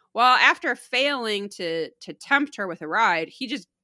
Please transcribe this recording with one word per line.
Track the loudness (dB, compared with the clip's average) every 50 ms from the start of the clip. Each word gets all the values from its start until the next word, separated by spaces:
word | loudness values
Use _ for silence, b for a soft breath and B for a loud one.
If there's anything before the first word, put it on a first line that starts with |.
| b b 0
Well, | 2 4 4 6
after | 6 6 4 4 2 -2 -4 -4
failing | -6 -6 -6 -2 -2 0 0 -2 -2 -2 -2 -2 -4 -4 -8
to, | -8 -8 -6 -6 -4 -4 -6 -8
to | -10 -16 -18 -18 -18
tempt | -12 -2 0 0 0 0 -2 -6
her | -8 -8
with | -8 -8 -8
a | -8 -4
ride, | 0 2 2 2 2 0 -2 -6
he | -10 -12 -10
just | -8 -8 -10 -10 _ _ _